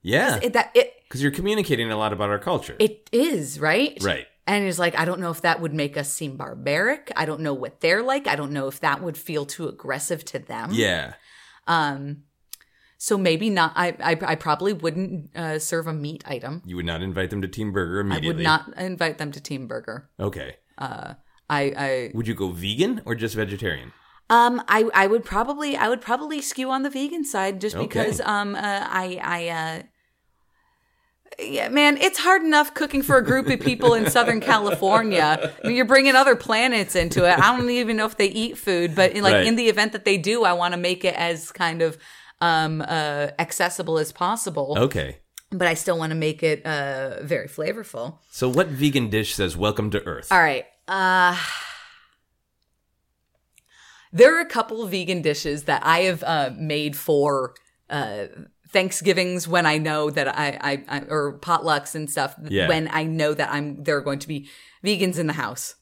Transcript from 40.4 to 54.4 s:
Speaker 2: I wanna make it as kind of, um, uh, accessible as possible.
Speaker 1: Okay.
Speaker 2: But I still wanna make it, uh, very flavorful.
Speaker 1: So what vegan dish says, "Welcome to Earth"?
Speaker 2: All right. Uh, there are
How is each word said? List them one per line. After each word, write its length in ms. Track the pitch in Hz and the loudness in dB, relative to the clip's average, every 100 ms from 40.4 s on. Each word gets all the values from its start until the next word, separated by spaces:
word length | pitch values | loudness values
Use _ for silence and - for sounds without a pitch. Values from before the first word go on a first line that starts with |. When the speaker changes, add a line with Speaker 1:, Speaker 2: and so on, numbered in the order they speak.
Speaker 2:
I 100 | 202 | 4
wanna 240 | 175 175 175 | 4 0 0
make 260 | 175 180 185 | -2 0 -2
it 100 | - | 0
as 360 | 170 165 - | -2 -2 -8
kind 300 | - 170 165 | -4 -2 0
of, 160 | 165 156 - - - _ | -2 -2 -20 -20 -20 _
um, 400 | 170 160 156 156 | 2 2 0 -2
uh, 480 | - 160 151 143 143 - | -4 -2 -2 -2 -4 -4
accessible 580 | 165 - 180 175 160 160 | -6 0 -2 -2 -2 0
as 140 | 151 | -2
possible. 640 | - 180 226 196 156 139 147 | -2 -2 -2 -4 -4 -2 2
Speaker 1:
Okay. 420 | 131 98 65 - _ - _ | 2 0 -6 -10 _ -20 _
Speaker 2:
But 160 | 190 175 | 0 0
I 60 | |
still 240 | 160 - 170 | 0 -2 -2
wanna 180 | 160 160 | -2 0
make 280 | 156 156 | -2 0
it, 220 | 160 151 156 | 0 0 -2
uh, 580 | 147 139 135 135 - | -4 -4 -4 -6 -8
very 240 | 143 147 135 | -4 -4 -4
flavorful. 720 | - 156 214 208 117 123 156 _ | -6 -6 -6 -10 -10 -10 -12 _
Speaker 1:
So 200 | - 127 | -2 2
what 180 | 127 180 | 2 0
vegan 420 | 135 147 135 113 | 2 2 2 0
dish 240 | 107 101 | 0 -2
says, 220 | - 92 82 | -2 -2 0
"Welcome 320 | 104 - 107 | 0 0 -2
to 140 | 101 - | -2 -4
Earth"? 260 | 65 - | -10 2
Speaker 2:
All 80 | 185 | 4
right. 260 | 160 131 - _ - | 4 0 -6 _ -6
Uh, 500 | 190 185 185 180 175 - - - - - - _ _ _ _ _ _ _ _ _ _ _ _ _ _ _ _ _ _ - - _ | 0 2 4 4 2 -6 -8 -12 -16 -20 -20 _ _ _ _ _ _ _ _ _ _ _ _ _ _ _ _ _ _ -20 -20 _
there 220 | 170 254 | 8 8
are 40 | 330 | 8